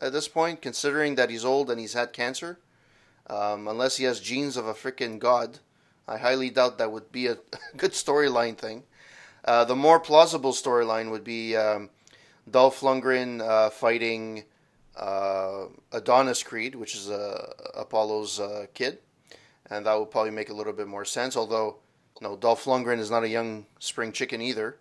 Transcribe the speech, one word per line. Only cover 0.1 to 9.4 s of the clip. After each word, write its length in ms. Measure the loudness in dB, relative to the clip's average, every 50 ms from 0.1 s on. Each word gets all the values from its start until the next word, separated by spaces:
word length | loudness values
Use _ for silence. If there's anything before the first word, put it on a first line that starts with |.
| -2
this 140 | -4 -4 -2
point, 340 | -2 0 0 0 -2 -6
considering 540 | -8 -8 -6 -4 -2 0 0 0 0 2 2
that 120 | 2 2 2
he's 160 | 0 -2 0
old 260 | 2 2 2 2 0
and 80 | -2 -4
he's 140 | -6 -6
had 220 | -4 -4 -4 -4 -4
cancer. 440 | -4 -4 -4 -4 -6 -10 -12 -12 -14 _ _ _ _ _ _ _ _ _ _ _ _ _ -8
Um, 400 | -6 -4 -2 -2 -4 -4 -6 -6
unless 300 | -2 0 0 0 0 0
he 60 | 0
has 140 | 0 -2 -2
genes 380 | -6 -6 -4 -4 -4 -4 -4
of 100 | -6 -6
a 60 | -6
frickin' 460 | -6 -8 -8 -8 -6 -6 -6 -6 -6 -2
god, 400 | 2 2 2 2 0 -4 -10 -16 _ _ _ _ _ _ _ _ _ -10
I 80 | -6
highly 320 | -2 0 0 0 0 0 0
doubt 300 | 2 4 4 4 2 0
that 120 | -2 -2
would 220 | -4 -6 -10 -10
be 140 | -6 -4 -2
a 100 | -2 -2 -4 -8 _ -18
<laughs> 200 | -18 -16 -16 -6
good 160 | -2 -2 -2
storyline 640 | -2 -2 -2 0 2 2 4 4 2 2 0 0 -2
thing. 280 | -8 -10 -10 -10 -12 -16 _ _ _ -20 -20 -20 -20 -20 -20 -20 _